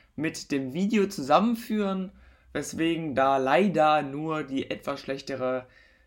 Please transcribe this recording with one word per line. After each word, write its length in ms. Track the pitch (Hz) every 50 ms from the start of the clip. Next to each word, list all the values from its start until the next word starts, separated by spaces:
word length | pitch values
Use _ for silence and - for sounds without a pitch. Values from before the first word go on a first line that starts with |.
| _ _ _
mit 360 | - 147 160 160 - - -
dem 220 | 147 139 135 131 127
Video 340 | 170 190 - 233 214 196 196
zusammenführen, 1040 | - - 143 127 147 170 196 233 240 226 - - 214 214 208 196 190 190 185 185 - - - - _ _ _ _
weswegen 640 | _ 151 147 - - - 160 165 170 165 165 156 127
da 220 | 123 135 135 135 135
leider 640 | 131 131 143 170 202 208 156 156 156 156 151 151
nur 420 | 143 139 135 147 156 160 156 156 147
die 260 | - 135 135 - -
etwas 280 | - - - - 139 139
schlechtere 680 | - - 135 139 - - 139 127 127 127 131 127 127 - _ - - _ _ _ _